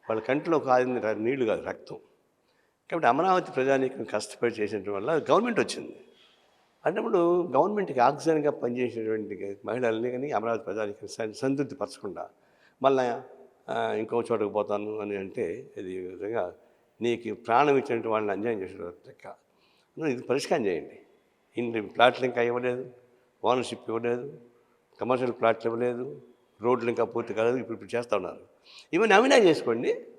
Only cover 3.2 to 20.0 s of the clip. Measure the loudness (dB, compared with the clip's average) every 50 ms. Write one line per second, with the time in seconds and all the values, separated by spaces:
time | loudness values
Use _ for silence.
3.2 | 4 4 4 4 2 0 -2 0 2 4 4 2 2 0 -2 -6 -8 -4 -4 -4
4.2 | -4 -6 -6 0 0 0 0 0 -2 -2 -2 -6 -4 -4 -6 -4 -2 0 0 0
5.2 | 4 4 4 4 4 2 0 0 0 0 -2 -10 -10 -12 -14 -18 -20 -20 _ _
6.2 | _ _ _ _ _ _ _ _ _ _ _ _ -4 -4 -2 -2 -2 0 2 2
7.2 | 4 4 4 2 0 2 2 2 2 4 2 -2 -4 -2 2 4 4 4 4 2
8.2 | 0 2 2 4 2 0 0 0 -4 -4 -2 -2 -2 -2 -2 -4 -4 -2 -2 -4
9.2 | -4 -6 -8 -8 -8 -10 -10 -10 -6 -4 -2 0 0 0 0 0 -2 -4 -4 -4
10.2 | -6 -2 -2 -2 0 0 -2 -2 -4 -6 -4 -4 -4 -6 -6 -10 -14 -16 -8 -6
11.2 | -6 -6 -4 -4 -2 -2 0 0 -2 -6 -4 -8 -8 -8 -8 -12 -12 -12 -10 -10
12.2 | -12 -14 _ _ _ _ _ _ _ _ _ _ 2 4 4 4 2 0 -2 -4
13.2 | -8 -14 -20 -20 -20 -20 _ _ _ -6 -4 -2 -2 -2 -2 -2 -4 0 -2 -2
14.2 | 0 0 0 0 0 0 0 -2 -2 0 -2 -4 -4 -6 -6 -6 -6 -6 -6 -6
15.2 | -6 -8 -6 -6 -4 -4 -6 -8 -12 -14 -14 -12 -10 -8 -8 -8 -10 -10 -10 -10
16.2 | -8 -6 -4 -4 -4 -4 -8 -16 _ _ _ _ _ _ _ _ -2 -2 -2 -2
17.2 | -4 -8 -8 -8 -2 2 4 4 6 6 4 2 2 0 -4 -4 -2 0 0 0
18.2 | 0 0 -2 -2 -2 -4 -4 -4 -6 -10 -10 -12 -12 -12 -14 -16 _ -20 -20 _
19.2 | -20 -20 -20 _ _ _ _ _ _ _ _ _ _ _ _ -6